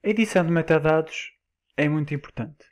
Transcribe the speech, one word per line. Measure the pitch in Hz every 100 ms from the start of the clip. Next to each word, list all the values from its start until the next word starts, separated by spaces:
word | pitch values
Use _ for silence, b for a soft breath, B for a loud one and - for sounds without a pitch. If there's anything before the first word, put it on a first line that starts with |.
A | 208
edição | 214 214 190 165
de |
metadados | 170 160 160 151 160 160 - - _ _ _ _ -
é | 147
muito | 156 147
importante | 147 - - 123 - _